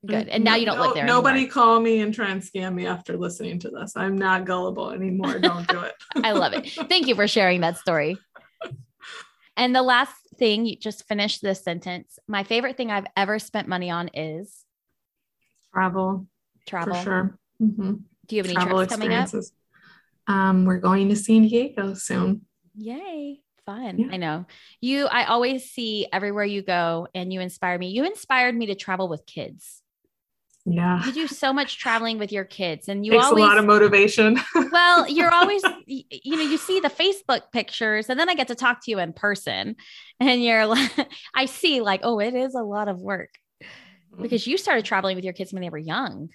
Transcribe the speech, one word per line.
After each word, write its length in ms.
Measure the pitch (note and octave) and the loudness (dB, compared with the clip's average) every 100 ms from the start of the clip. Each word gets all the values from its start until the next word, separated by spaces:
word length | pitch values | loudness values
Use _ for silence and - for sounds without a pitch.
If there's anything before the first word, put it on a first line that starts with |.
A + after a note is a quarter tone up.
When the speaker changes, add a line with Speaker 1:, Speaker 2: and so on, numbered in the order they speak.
| G3+ | -4
Speaker 1:
Good. 220 | G#3+ G#3+ | -4 -2
And 160 | - | 0
now 100 | A3 A3+ | 2 2
you 100 | A3+ | 2
don't 100 | G3+ | 0
Speaker 2:
No, 60 | |
Speaker 1:
live 100 | B3+ | 0
there 120 | A#3+ B3 | 0 2
Speaker 2:
nobody 320 | B3 C4 C4+ | 4 4 2
Speaker 1:
anymore. 140 | C4 | 0
Speaker 2:
call 260 | C#4 A#3 A3+ | 4 6 6
me 200 | A3+ A3 | 4 2
and 120 | G#3+ | 0
try 140 | A3 G3+ | -2 -4
and 120 | F#3+ | -6
scam 320 | F#3+ F#3+ F#3 | -8 -8 -6
me 120 | F3+ F3+ | -4 -4
after 300 | F3 - F3+ | -6 -6 -6
listening 420 | F3 F3 F3+ F3 | -6 -8 -8 -8
to 100 | - | -10
this. 260 | - G#3+ - | -12 -12 -6
I'm 220 | F#3+ G3 | -4 -2
not 260 | F#3+ F#3 | 0 0
gullible 460 | F#3 F3+ F#3 F#3 - | -2 -4 -4 -6 -8
anymore. 480 | F#3 F#3+ F#3 F#3+ A3 | -6 -4 -2 -2 0
Don't 280 | E4 F3 F3 | 0 0 -4
do 140 | F3 | -4
it. 140 | F3 - - | -6 -12 -10
Speaker 1:
<laughs> 80 | - | -4
I 100 | A3+ | 0
love 200 | G3+ D3+ | 0 0
it. 160 | - - - D#4 | -2 -8 -12 -2
Thank 160 | F#4 C4 | 0 2
you 60 | |
for 120 | G3+ G#3 | 0 2
sharing 360 | - F#3+ F3+ | 4 2 2
that 160 | E3+ F3 | 0 -2
story. 400 | - E3 D3+ F#3 _ - _ _ | -2 0 -2 -4 _ -20 _ _
Speaker 2:
<laughs> 60 | - - - _ - - - _ _ - | -16 -16 -20 _ -20 -20 -20 _ _ -2
Speaker 1:
And 180 | B3 | 2
the 80 | B3+ | 2
last 300 | B3+ B3 C#4 - _ - | 4 2 2 -6 _ 0
thing, 300 | A#3 G#3 A#3 | 0 2 -2
you 100 | - | -4
just 300 | G#3+ G3+ - | -10 -12 -8
finish 320 | G#3 G#3 - | -4 -2 -2
this 240 | G3+ F#3+ | -4 -4
sentence. 560 | - F3 F#3 F3+ - - - | -4 -8 -8 -12 -14 -20 -8
"My 160 | G#3 | -6
favorite 340 | G3 A3+ B3+ C4 | -2 -2 -2 -6
thing 140 | A#3+ | -4
I've 160 | G#3 G3 - | -4 -4 -2
ever 220 | G3 G#3+ | 0 -2
spent 300 | - G#3+ - | -4 -8 -4
money 200 | F3+ F3+ | -4 -4
on 220 | E3+ F3 | -6 -6
is" 520 | - D#3 D#3 G3 - _ _ _ _ _ _ _ _ _ _ _ | -8 -8 -10 -14 -20 _ _ _ _ _ _ _ _ _ _ _
Speaker 2:
Travel. 540 | F#3+ F#3 F#3 F#3+ G3 F#3+ _ _ _ - | -2 0 0 -2 -2 -8 _ _ _ -10
Speaker 1:
Travel. 280 | F#3 E3+ | -6 -4
Speaker 2:
For 80 | F3 | -4
sure. 360 | F#3 F#3 F#3+ - _ _ | -2 0 -2 -4 _ _
Mm-hmm. 300 | A3 G#3 F#3+ G#3 - _ _ | 0 0 -4 -4 -8 _ _
Speaker 1:
Do 100 | G#3+ | -4
you 60 | |
have 40 | F#3 | -2
any 80 | |
Speaker 2:
Travel 240 | F3 F3+ F#3+ | 0 2 2
Speaker 1:
trips 140 | F#3 | 0
coming 200 | A3 A3 | -2 0
up? 100 | A3+ | 0
Speaker 2:
experiences. 280 | - G#3+ - _ _ _ - _ _ _ - | -2 -4 -10 _ _ _ -20 _ _ _ 0
Um, 380 | G3 F#3+ F#3 | 2 4 4
we're 140 | F#3 F3+ | 4 2
going 300 | F#3 F#3+ G3 | 2 2 2
to 60 | G#3 | 0
San 260 | - A3 | 4 6
Diego 520 | A3 A#3 C#4 - G3 | 6 4 0 -4 -6
soon. 480 | F#3+ - F#3 F#3 G#3 _ _ _ G#3 | -6 -6 -2 0 -2 _ _ _ -16
Speaker 1:
Yay. 640 | G#3+ B3+ G4 D#4+ C#4+ C#4+ _ _ - | -12 -10 -10 -10 -12 -14 _ _ -14
Fun. 320 | G3+ B3 F3+ | -10 -8 -4
Speaker 2:
Yeah. 100 | B3 | -2
Speaker 1:
I 40 | F#3 | -2
know. 280 | E3 D#3 F3 - - _ | -4 -6 -8 -18 -20 _
You, 260 | B3 C#4 C#4+ | -4 0 0
I 180 | A#3+ A#3 | 0 2
always 440 | A#3 B3 C4 B3 | 0 0 -2 -8
see 360 | - A#3 G#3+ G3 | -8 -6 -4 -4
everywhere 320 | F#3 G3+ G#3 | -4 -4 -2
you 180 | G3+ G3+ | -2 -4
go 460 | G3 F3 E3+ E3 F3 | -2 0 0 -2 -6
and 180 | F#3 F3+ | -10 -8
you 80 | F#3 | -6
inspire 380 | F#3 - F3+ F3+ | -8 -6 -4 -4
me. 100 | F3+ | -4
You 160 | G#3 | -2
inspired 500 | D#4+ G#4+ - C4 B3 | -4 -4 -2 0 0
me 120 | A#3 A3 | 0 -4
to 80 | |
travel 340 | G3 - F#3 F#3+ | -6 -6 -4 -4
with 160 | D#3 | -6
kids. 560 | - - - - - - _ _ _ _ _ _ _ _ - | -10 -12 -12 -14 -20 -20 _ _ _ _ _ _ _ _ -4
Speaker 2:
Yeah. 380 | E3+ F3 F3+ | 0 0 0
Speaker 1:
You 80 | B3 | -2
do 140 | C4+ D#4+ | -4 -6
so 260 | - C4+ | -4 -2
much 260 | C4+ C4+ - | -2 -4 -6
traveling 400 | C4 A3+ A3+ A3 | -2 -2 -2 -4
with 140 | G#3 | -4
your 120 | G3+ | -6
kids 440 | F#3+ - F3+ D#3 - | -8 -6 -6 -6 -6
and 160 | G3 | -6
you 80 | G#3 | 4
Speaker 2:
Takes 120 | A3 A#3+ | 6 6
Speaker 1:
always 180 | A3 | 8
Speaker 2:
a 20 | G#3+ | 8
lot 120 | G#3 | 8
of 60 | G#3 | 8
motivation. 720 | G#3 G#3 G3 G#3 G#3+ G#3+ B3 - | 8 8 8 6 6 6 6 2
<laughs> 20 | E4+ C4+ | 2 4
Speaker 1:
Well, 360 | E4+ F4 F4 - | 6 8 6 4
you're 240 | D4 E4+ | 2 4
always, 300 | E4+ F#4 G4+ | 6 6 4
y-, 400 | F#4+ - - C4+ - | -2 -4 -12 -14 -12
you 260 | - - D#4 | -14 -6 -4
know, 60 | |
you 140 | D#4 D#4 | -2 -2
see 220 | - F#4+ | -2 -2
the 80 | D4+ | -2
Facebook 640 | - F4 G4 - B3 - | 0 -2 -2 -2 -4 -2
pictures 560 | A#3+ G#3+ - A3 G#3+ G#3+ | -6 -6 -4 -2 -2 -2
and 80 | B3+ | -2
then 100 | E4+ | 0
I 60 | |
get 140 | E4+ B3+ | 0 -2
to 60 | |
talk 280 | A#3+ B3+ A#3+ | 0 0 0
to 60 | - | -4
you 80 | G#3 | -4
in 140 | E3+ | -4
person 640 | - G3+ G3+ - F#2+ G2 A3+ - - - _ | -2 -2 -2 -4 -6 -6 -10 -16 -20 -20 _
and 220 | B3+ B3 | 2 2
you're 240 | A#3+ A3+ G#3+ | 4 4 4
<laughs> 80 | |
like, 160 | A#3 C4 - C4+ - - | 2 0 -2 -6 -8 -6
I 120 | - C4 | -2 -2
see, 340 | - E4+ C#4 | 0 0 0
like, 200 | G#3+ F#3+ | 0 -2
oh, 160 | A#3 A3+ | 0 0
it 160 | G#3 | -2
is 200 | B3 C4 | -2 -4
a 80 | B3+ | -4
lot 260 | G#3+ G3+ G#3 | -6 -4 -4
of 100 | F3+ | -6
work 320 | F#3+ F#3+ - _ _ _ | -6 -8 -8 _ _ _
Speaker 2:
Mm-hmm. 600 | - - - _ _ F3+ | -20 -20 -20 _ _ -12
Speaker 1:
because 240 | A3 A#3+ A#3 | -4 -4 -2
you 100 | F4+ | -4
started 260 | - A#3+ | 0 0
traveling 320 | G#3+ G3 G3 F#3 | 0 -2 0 -4
with 80 | |
your 80 | F#3 | -6
kids 200 | F3+ F#3 | -8 -10
when 80 | F#3+ | -8
they 100 | F3+ | -10
were 80 | D#3+ | -10
young. 500 | D#3+ F3+ A#3+ B2 D#3+ | -6 -6 -6 -10 -16